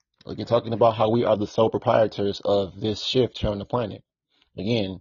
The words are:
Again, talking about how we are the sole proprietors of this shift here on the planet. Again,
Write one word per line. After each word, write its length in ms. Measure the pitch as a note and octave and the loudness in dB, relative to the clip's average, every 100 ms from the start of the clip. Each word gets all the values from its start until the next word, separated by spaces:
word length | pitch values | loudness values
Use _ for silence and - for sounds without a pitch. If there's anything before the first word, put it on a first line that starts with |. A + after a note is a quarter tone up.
| _ _ - | _ _ -14
Again, 180 | - | -10
talking 300 | G#2+ A#2 A2 | 0 0 0
about 220 | A2 A#2 A2 | 2 2 4
how 120 | A2 | 2
we 160 | A#2+ | 2
are 120 | A2 G#2 | 2 2
the 100 | G2+ | 0
sole 240 | - A2+ | 2 2
proprietors 720 | G#2 B2 A#2+ G#2+ - G2+ G2 | 2 2 2 2 0 -4 -2
of 340 | - G2+ F#2+ F#2+ | 0 0 0 -4
this 240 | A2 G#2 | -6 -4
shift 360 | - C3 A#2 - | -2 0 0 0
here 120 | A2 | -4
on 80 | G#2 | -4
the 60 | |
planet. 380 | G2+ B2+ G#2+ G#2 _ _ _ _ _ - | -6 -6 -6 -10 _ _ _ _ _ -8
Again, 420 | F#2+ A#2 F#2+ F#2 | -2 -2 -2 -8